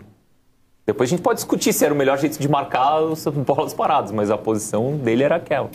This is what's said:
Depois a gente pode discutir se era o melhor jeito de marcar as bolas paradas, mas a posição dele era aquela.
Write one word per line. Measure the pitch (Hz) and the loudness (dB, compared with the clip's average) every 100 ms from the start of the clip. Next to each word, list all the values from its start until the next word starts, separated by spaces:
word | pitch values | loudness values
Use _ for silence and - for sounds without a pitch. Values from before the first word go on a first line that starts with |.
| - _ _ _ _ _ _ _ - | -16 _ _ _ _ _ _ _ -4
Depois | - 127 | 0 0
a | |
gente | 175 | 2
pode | 247 226 | 0 0
discutir | - - 226 | 0 0 0
se | - 151 | 2 2
era | |
o | 147 | 2
melhor | 135 135 | 2 2
jeito | 151 - | 0 0
de | 139 | 0
marcar | 143 131 127 135 156 160 | 0 0 0 2 2 0
as | 156 165 | -2 -4
bolas | 143 131 139 139 | -4 0 0 -2
paradas, | - 208 143 101 | -2 0 0 0
mas | 110 104 | -2 0
a | 104 | 0
posição | 110 110 - 104 127 151 | 0 -2 -2 -2 -2 -2
dele | 120 113 | 0 2
era | 143 170 | 2 0
aquela. | - 139 113 | -2 -4 -4